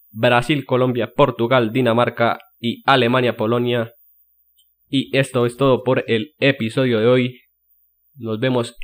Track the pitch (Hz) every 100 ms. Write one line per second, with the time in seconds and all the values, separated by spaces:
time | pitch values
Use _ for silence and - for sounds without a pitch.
0 | _ 110 123 120 117 147 - 127 127 120
1 | 104 - 139 - 117 131 110 131 123 113
2 | 120 - 117 - - _ 120 - - 135
3 | 117 131 123 110 110 120 123 120 113 _
4 | _ _ _ _ _ _ _ _ - 135
5 | - 135 131 127 120 120 139 120 127 127
6 | - 113 107 - 139 135 110 139 131 110
7 | 117 127 127 - _ _ _ _ _ _
8 | _ 139 113 110 131 123 117 -